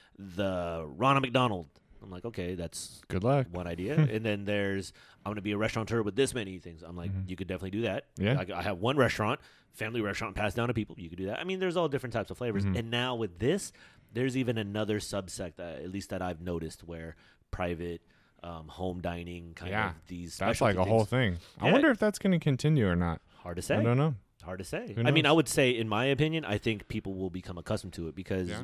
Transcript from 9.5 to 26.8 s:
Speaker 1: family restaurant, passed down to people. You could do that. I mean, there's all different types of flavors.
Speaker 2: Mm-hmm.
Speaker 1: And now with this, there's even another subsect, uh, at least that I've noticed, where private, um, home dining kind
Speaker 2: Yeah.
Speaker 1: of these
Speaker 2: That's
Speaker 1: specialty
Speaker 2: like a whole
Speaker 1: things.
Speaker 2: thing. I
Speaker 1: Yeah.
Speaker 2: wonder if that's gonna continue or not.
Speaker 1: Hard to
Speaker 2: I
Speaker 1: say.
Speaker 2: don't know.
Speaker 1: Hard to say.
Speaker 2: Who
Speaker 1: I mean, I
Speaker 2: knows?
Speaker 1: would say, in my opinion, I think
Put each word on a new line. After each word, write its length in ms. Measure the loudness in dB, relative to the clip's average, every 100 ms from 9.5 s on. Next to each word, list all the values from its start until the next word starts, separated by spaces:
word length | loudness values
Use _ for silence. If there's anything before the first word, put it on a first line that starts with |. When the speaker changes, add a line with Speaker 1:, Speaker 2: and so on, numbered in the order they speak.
| -20 _
Speaker 1:
family 280 | -8 -4 0
restaurant, 340 | 0 -2 -4
passed 220 | -2 0 0
down 120 | 0
to 60 |
people. 220 | 0 -4 -8
You 100 | -12
could 100 | -6
do 80 | -4
that. 120 | -4
I 40 |
mean, 160 | -4 -2
there's 160 | 0 2
all 120 | 0
different 240 | 0 -2
types 180 | -4 -4
of 80 | -4
flavors. 260 | -2 0
Speaker 2:
Mm-hmm. 120 | 2 0
Speaker 1:
And 140 | 0
now 240 | 0 0
with 240 | 0 -4 0
this, 340 | 0 0 -2 -14 -20 -20 _
there's 240 | -2 0 0
even 220 | 0 0
another 400 | -2 -2 0 0
subsect, 640 | -2 -6 -6 -8 -10 -10
uh, 20 |
at 280 | -10 -8 -8
least 200 | -8 -6
that 100 | -4
I've 180 | -4 -4
noticed, 420 | -4 -4 -4 -10
where 300 | -12 -12 -12 -14 -20 _ _
private, 500 | -4 -2 -2 -6 -8 -12 _ _ _
um, 240 | -14 -12 -14
home 320 | -6 -6 -4
dining 520 | -6 -6 -8 -10 -12
kind 160 | -12 -4
Speaker 2:
Yeah. 200 | -2 -2
Speaker 1:
of 40 | -4 -12
these 280 | -10 -10 -2
Speaker 2:
That's 200 | 0 4
Speaker 1:
specialty 200 | 4 4
Speaker 2:
like 80 | 6
a 20 |
whole 140 | 4
Speaker 1:
things. 340 | 4 2 2 0
Speaker 2:
thing. 80 | -8 0
I 40 | 4
Speaker 1:
Yeah. 60 |
Speaker 2:
wonder 180 | 6 6
if 80 | 4
that's 200 | 2 2
gonna 220 | 2 4
continue 480 | 2 2 4 6 6
or 80 | 4
not. 240 | 2 -2 -10 -16
Speaker 1:
Hard 180 | -10 -6
to 40 |
Speaker 2:
I 180 | 0 2
Speaker 1:
say. 40 |
Speaker 2:
don't 160 | 4 4
know. 160 | 2 0 -10 _
Speaker 1:
Hard 160 | -12 -10
to 40 |
say. 300 | -6 -8 -6
Speaker 2:
Who 80 | 0
Speaker 1:
I 80 | 4
mean, 160 | 6 8
I 20 |
Speaker 2:
knows? 80 | 6
Speaker 1:
would 120 | 6
say, 220 | 4 4
in 160 | 4 2
my 180 | 2 4
opinion, 400 | 4 2 0 0
I 100 | 0
think 320 | 0 -2